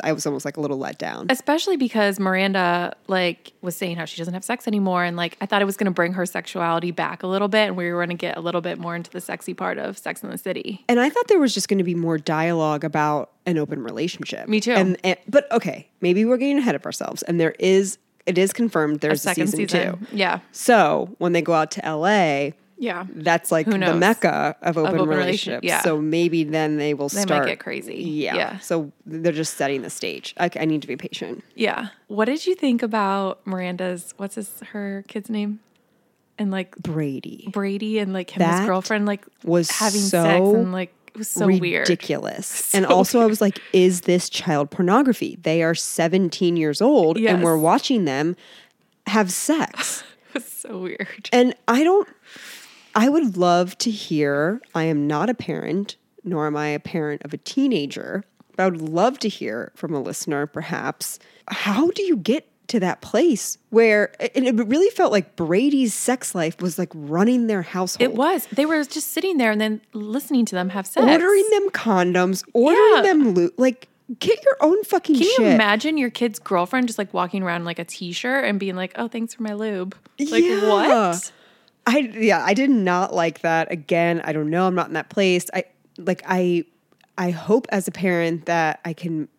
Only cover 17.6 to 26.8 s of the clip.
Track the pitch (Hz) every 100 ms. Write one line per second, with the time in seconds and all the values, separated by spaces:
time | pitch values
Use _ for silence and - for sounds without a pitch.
17.6 | 185 190 196 - _ _ - 180 190 -
18.6 | 233 175 151 151 151 151 196 175 202 214
19.6 | 202 175 - 175 208 208 185 185 - -
20.6 | - 233 160 151 180 - 175 170 170 165
21.6 | 156 - - 151 175 214 165 139 143 -
22.6 | _ - 240 175 185 170 156 170 - 165
23.6 | 160 196 185 165 180 226 180 147 147 -
24.6 | - 160 156 160 156 156 - 202 190 120
25.6 | 175 160 170 156 156 165 175 165 151 156
26.6 | 156 151